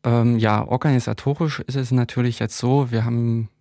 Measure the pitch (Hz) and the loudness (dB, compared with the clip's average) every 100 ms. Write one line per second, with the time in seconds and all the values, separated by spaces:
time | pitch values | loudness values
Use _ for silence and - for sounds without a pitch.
0 | 120 117 117 117 110 107 120 123 127 127 | 0 2 4 4 2 2 0 0 2 2
1 | 117 110 - 143 160 - - 135 123 127 | 0 -4 -4 -2 -2 -4 -6 -6 0 0
2 | 120 - 123 117 117 - 120 139 127 117 | 0 0 -2 -2 -6 -2 2 2 2 0
3 | 113 120 117 117 110 - | 0 0 0 -2 -4 -6